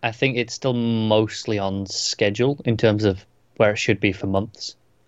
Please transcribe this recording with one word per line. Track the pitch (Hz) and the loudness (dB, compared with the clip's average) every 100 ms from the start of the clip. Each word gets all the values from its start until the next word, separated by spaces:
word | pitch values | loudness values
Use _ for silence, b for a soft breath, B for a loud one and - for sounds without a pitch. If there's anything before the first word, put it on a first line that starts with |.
I | 117 | -6
think | 113 135 123 | 0 0 0
it's | 117 - | -4 -4
still | 135 | -2
mostly | 123 117 113 110 107 107 - - 104 | 0 0 0 4 4 2 -2 -4 -2
on | 98 98 98 | -2 -4 -4
schedule | - - - 104 104 123 143 - | -6 -6 0 0 2 0 0 -2
in | 113 | 2
terms | 113 104 | 2 4
of | 104 95 - _ _ _ | 2 0 -8 _ _ _
where | 107 | 2
it | 104 | 2
should | - 101 | 0 0
be | 104 | 0
for | 95 98 | -2 -2
months. | 98 104 - - - _ _ | -2 -4 -10 -16 -16 _ _